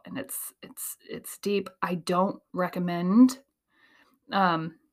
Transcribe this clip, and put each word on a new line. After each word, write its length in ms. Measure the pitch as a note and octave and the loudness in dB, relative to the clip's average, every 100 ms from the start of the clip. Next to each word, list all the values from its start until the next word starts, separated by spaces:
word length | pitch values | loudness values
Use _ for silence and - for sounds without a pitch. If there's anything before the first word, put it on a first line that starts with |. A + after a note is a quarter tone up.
| - | -10
and 120 | - | -10
it's, 360 | - - - - | -10 -10 -12 -14
it's, 360 | F#3 - - - - | -20 -14 -14 -14 -14
it's 280 | - - - | -14 -14 -8
deep. 320 | G3+ G3+ G3 - | -2 -2 -2 -8
I 140 | - F3+ | -6 -4
don't 460 | D#3+ F3+ G3 - _ | -2 0 0 -2 _
recommend, 840 | F3 F3+ F3+ F3+ E3+ F3+ G#3+ B3+ - _ _ _ _ _ _ _ _ - | -4 -4 -2 -4 -2 2 8 6 6 _ _ _ _ _ _ _ _ -4
um, 440 | G3 F#3 E3 D#3+ - _ | 0 2 2 -4 -12 _